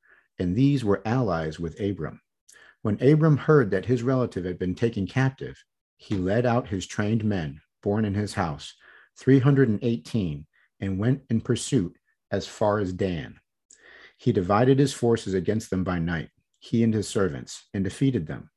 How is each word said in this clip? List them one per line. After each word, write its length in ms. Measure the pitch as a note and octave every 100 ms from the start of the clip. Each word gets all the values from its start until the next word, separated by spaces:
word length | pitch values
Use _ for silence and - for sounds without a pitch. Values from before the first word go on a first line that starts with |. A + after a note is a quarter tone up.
| _ _ _ -
and 180 | F2+ G2
these 300 | C#3 C#3+ A2
were 160 | G2 A2
allies 540 | B2+ A2+ E2 D#2 D#2
with 220 | E2 D#2
Abram. 400 | G2+ F2+ D2 - _ _ _ - - _
When 180 | A2 G2+
Abram 360 | B2+ D3+ D#3+ C3+
heard 340 | - D3+ G#2
that 140 | F#2+ F2+
his 180 | B2
relative 420 | A#2+ C3 A#2+ G2 F2+
had 140 | E2+
been 160 | F#2 F2+
taken 320 | A#2 A2+ F#2
captive, 500 | B2+ C3+ - - - _ _ _ _
he 160 | -
led 320 | G2 F2+ A2 B2
out 220 | A#2 G#2
his 180 | F#2+ -
trained 400 | - G#2+ A2+ G#2+
men, 360 | G2 D2+ D2+ _ _
born 240 | G2+ G#2 G#2+
in 80 |
his 220 | G2 G#2 -
house, 400 | E2+ C#2+ - - - - _ -
three 220 | - C3+
hundred 300 | B2+ C#3 B2
and 100 | G#2
eighteen, 640 | A#2+ A#2 - A#2 F2+ C#2+ - _ _ -
and 200 | G2 F#2+
went 240 | A2 C#3 -
in 100 | A2+
pursuit 560 | - A#2 - C3 F2 - _ _ -
as 160 | G2 -
far 320 | - G#2+ G#2+
as 160 | F#2
Dan. 460 | F2+ G2 E2 D2 - _ _ _ _ - - - _
He 160 | -
divided 480 | G#2 F2+ G2+ B2+ C3+
his 140 | C#3+
forces 400 | - A#2+ A2+ -
against 360 | F#2+ F2+ G#2+ -
them 140 | F#2
by 160 | F#2 F2+
night, 300 | E2+ E2 - _ _ _
he 220 | - A#2
and 120 | A2+
his 160 | G#2+ F#2+
servants, 580 | A2 F#2 C2 A#1+ - -
and 100 | G#2
defeated 420 | F#2+ - C#3 A#2 D#2
them, 260 | - -